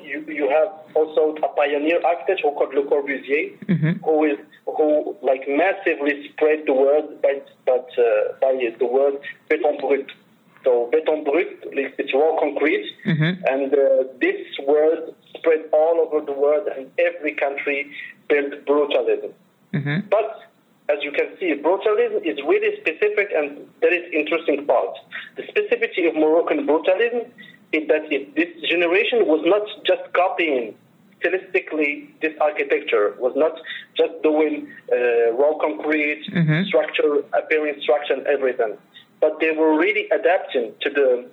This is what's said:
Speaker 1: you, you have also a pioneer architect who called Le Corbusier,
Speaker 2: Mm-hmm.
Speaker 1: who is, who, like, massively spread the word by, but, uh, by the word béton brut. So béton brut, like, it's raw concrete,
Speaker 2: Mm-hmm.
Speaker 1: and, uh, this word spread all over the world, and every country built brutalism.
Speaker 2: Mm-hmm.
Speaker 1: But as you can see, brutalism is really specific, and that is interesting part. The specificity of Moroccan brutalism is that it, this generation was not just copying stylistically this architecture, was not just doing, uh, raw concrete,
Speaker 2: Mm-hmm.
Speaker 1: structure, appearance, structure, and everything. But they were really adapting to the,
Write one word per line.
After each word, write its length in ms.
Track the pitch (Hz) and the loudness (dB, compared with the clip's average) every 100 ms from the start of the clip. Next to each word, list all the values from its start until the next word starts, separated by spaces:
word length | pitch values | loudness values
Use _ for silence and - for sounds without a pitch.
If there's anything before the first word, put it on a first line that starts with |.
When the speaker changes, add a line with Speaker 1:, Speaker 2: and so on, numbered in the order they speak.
Speaker 1:
you, 220 | 151 147 - | -12 -12 -10
you 220 | 147 135 | -4 0
have 180 | 151 151 - - | 2 2 -2 -4
also 400 | 156 156 170 156 156 | -2 0 2 0 0
a 60 | 147 | -2
pioneer 500 | - 143 147 151 170 | 0 0 0 0 0
architect 360 | 156 170 - 180 | 0 0 -2 -2
who 80 | 147 | -2
called 220 | - 160 | -2 -2
Le 80 | 139 | 0
Corbusier, 760 | 143 151 139 131 - 147 196 - - | 0 0 0 -6 -4 -4 -4 -8 -2
Speaker 2:
Mm-hmm. 380 | 165 151 - | 0 0 -2
Speaker 1:
who 200 | - 156 | 0 2
is, 140 | 151 143 - - - | 2 0 -6 -14 -6
who, 500 | - 151 151 - - | 0 2 2 0 -2
like, 260 | 127 135 143 | 0 0 0
massively 800 | 143 185 - 175 143 143 143 - | 0 0 0 -2 0 -2 -2 -6
spread 340 | - 151 156 151 | 0 2 2 2
the 80 | |
word 480 | 131 139 151 151 - | 2 4 2 0 -2
by, 180 | 139 139 - - | -2 -2 -6 -6
but, 240 | - 127 - - | 0 0 0 2
uh, 380 | 117 107 104 - | 2 4 0 0
by 120 | 135 131 120 - | 0 2 -2 -2
the 60 | |
word 300 | 120 131 143 139 - - - | 0 2 2 0 -8 -14 -2
béton 320 | 156 151 143 | 0 0 -2
brut. 260 | 135 139 - - _ _ _ _ | 0 0 -2 -14 _ _ _ _
So 280 | - - - | 2 2 2
béton 320 | - - 156 | 0 2 0
brut, 400 | 143 147 415 - - | 0 0 -2 -6 -8
like, 200 | 139 135 - | -6 -6 -6
it's 140 | - | -2
raw 260 | 131 160 156 | 2 2 2
concrete, 460 | 196 - 147 415 - - - | 0 0 0 0 -4 -6 -2
Speaker 2:
Mm-hmm. 380 | 156 156 185 - | 0 0 0 -2
Speaker 1:
and, 260 | 135 139 | 0 2
uh, 400 | 143 135 131 131 - | 2 4 4 0 -2
this 240 | 165 415 - - 139 | -2 -2 -8 -6 0
word 480 | 151 156 165 160 - _ - | 4 4 2 -4 -16 _ -4
spread 260 | 165 156 156 | 0 0 2
all 320 | 151 160 165 | 2 4 2
over 220 | 160 151 143 | 2 0 -4
the 60 | |
world, 360 | 139 143 151 - 135 | 0 2 2 0 -6
and 140 | 131 - | -6 -2
every 340 | 175 175 151 | 0 0 -6
country 560 | - 143 139 143 139 139 - - - - | -4 -4 -4 -4 -6 -8 -12 -16 -14 0
built 380 | 147 139 - - | 0 0 -4 0
brutalism. 680 | 147 143 139 113 104 98 - _ _ _ | 2 2 2 2 0 -4 -14 _ _ _
Speaker 2:
Mm-hmm. 360 | 147 139 156 - | -4 -2 -4 0
Speaker 1:
But 380 | 208 - - - _ _ _ - | 0 0 -6 -20 _ _ _ -4
as 140 | 147 | -2
you 100 | 147 | -2
can 160 | 143 151 - | -2 -4 -4
see, 120 | 180 | -4
brutalism 680 | 143 160 190 220 214 240 208 | 0 0 2 2 2 0 -2
is 140 | 165 143 139 | -4 -4 0
really 300 | 359 208 208 | 2 2 -2
specific, 480 | - - 208 208 196 | -6 -2 0 0 0
and 320 | - 147 - - _ | -2 -4 -8 -18 _
that 120 | 165 | 0
is 120 | 175 - | 0 -2
interesting 540 | 151 151 165 - 147 98 | -4 -2 -2 -2 -2 2
part. 300 | 117 - - - - - - | 0 0 -6 -14 -16 -14 -14
The 60 | |
specificity 680 | - 214 208 - 233 - 165 | -6 -4 0 0 -2 0 0
of 60 | |
Moroccan 520 | 156 156 165 - 151 139 | 2 4 4 2 0 2
brutalism 640 | 156 185 190 233 240 226 - - - _ | 2 2 2 0 -2 -6 -12 -20 -20 _
is 140 | 156 156 | -4 0
that 220 | 156 - | 0 0
it, 240 | - - | -6 -4
this 140 | - - - 151 | -4 -4 -4 -4
generation 600 | 170 175 185 220 240 165 | 0 2 2 2 2 2
was 160 | 151 | 2
not 240 | 160 208 - - | 2 2 0 -4
just 260 | 175 180 - | -2 -2 -2
copying 600 | 175 185 180 165 131 110 - _ _ _ _ | 0 0 0 0 -2 -4 -10 _ _ _ _
stylistically 880 | - 185 - 185 - 156 147 147 - _ | -4 -4 -2 -4 -2 -2 -2 -4 -12 _
this 100 | 156 - | -6 -2
architecture, 760 | 151 147 139 160 - 113 101 - | -2 -2 -2 -2 0 0 0 0
was 160 | 123 - | -2 0
not 240 | 160 - - - - | 0 -2 -12 -14 -8
just 280 | - 160 - | -2 -2 0
doing, 500 | 156 151 156 147 - - - | 0 2 2 -2 -8 -16 -2
uh, 420 | 123 123 117 117 | 0 2 4 2
raw 260 | 117 147 156 | 4 2 2
concrete, 680 | 165 147 151 151 147 151 - | -2 -2 -2 0 -2 -4 -4
Speaker 2:
Mm-hmm. 320 | 180 156 156 196 | 0 2 2 2
Speaker 1:
structure, 540 | 165 151 - 156 147 - 147 | 2 2 0 2 2 0 -2
appearance, 460 | - 156 151 143 | 0 0 0 -2
structure, 320 | - 147 147 | 0 0 0
and 120 | 135 - | -2 0
everything. 520 | 139 131 123 110 101 _ - - _ | 0 0 0 -2 -6 _ -20 -20 _
But 180 | 156 156 | 0 2
they 100 | 160 | -2
were 260 | 156 156 156 | 2 2 4
really 300 | 190 208 - | 2 0 0
adapting 640 | 151 165 185 - 135 113 - | 0 2 2 0 -4 -4 -6
to 80 | 147 | -4
the, 400 | 139 135 120 - | 2 2 2 -2